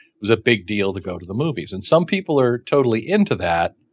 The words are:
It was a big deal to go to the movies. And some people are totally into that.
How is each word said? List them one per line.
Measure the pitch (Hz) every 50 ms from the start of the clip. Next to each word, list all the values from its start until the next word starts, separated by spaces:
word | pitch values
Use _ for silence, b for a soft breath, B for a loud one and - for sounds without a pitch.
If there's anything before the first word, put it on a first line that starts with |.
| b b b
It | _
was | 104 101
a | 113 107
big | - 123 120 104 90
deal | 87 107 101 98 98 95
to | 95
go | 90 95 90 85
to | 90
the | 87 95
movies. | 117 151 165 139 156 - - 101
And | 95 101
some | - 156 165 180
people | - 208 190 190 - 156 139
are | 127 123 120 120
totally | - - 165 143 135 120 113 113 - 143
into | 190 214 202 - 123
that. | 87 90 87 85 85 87 90 _ _ _ _